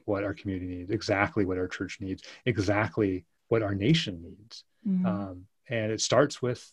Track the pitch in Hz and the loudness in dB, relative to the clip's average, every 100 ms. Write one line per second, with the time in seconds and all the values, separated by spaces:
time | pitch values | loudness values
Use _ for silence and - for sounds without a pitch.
0 | - 101 101 95 101 95 90 90 87 113 | -2 -2 -2 -4 -4 -4 -4 -8 -4 -4
1 | - 98 101 - 95 92 92 - 92 - | 0 2 2 2 0 0 -2 -4 -8 -6
2 | 95 92 - - - 110 95 104 107 - | -6 -8 -10 -6 -2 0 2 2 0 2
3 | 104 92 - _ - 113 104 101 107 160 | 0 0 -6 _ -2 0 2 2 4 4
4 | - 87 82 90 110 - - _ 214 185 | 2 -6 -12 -16 -18 -20 -20 _ -2 2
5 | 185 104 98 90 95 _ - 117 107 107 | 2 0 -4 -10 -16 _ -6 -2 0 0
6 | - 117 143 - 123 151 - | 4 6 6 2 -4 -4 -8